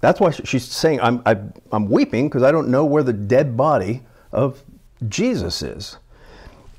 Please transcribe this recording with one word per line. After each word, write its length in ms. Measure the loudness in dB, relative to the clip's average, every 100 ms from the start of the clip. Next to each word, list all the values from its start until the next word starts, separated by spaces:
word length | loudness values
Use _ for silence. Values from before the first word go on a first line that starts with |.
That's 180 | 0 2
why 120 | 2
she, 120 | 0
she's 220 | -4 -4 -4
saying, 340 | -2 0 2
"I'm, 220 | 0 0 0
I, 120 | 0 -2 -16 -6
I'm 180 | -2 2
weeping 400 | 2 2 0 -2
'cause 140 | 2
I 80 | 2
don't 160 | 2 2
know 160 | 2
where 200 | 2 2
the 100 | 0
dead 420 | -2 0 2 2 0
body 460 | 0 0 -2 -6 -10 _ -8
of 280 | -2 -2 -4 -16 -20 _ _ -6
Jesus 540 | -2 -2 -2 -4 -6
is." 360 | -8 -10 -14 -18 _ -20 -20 -20 -20 -20 -20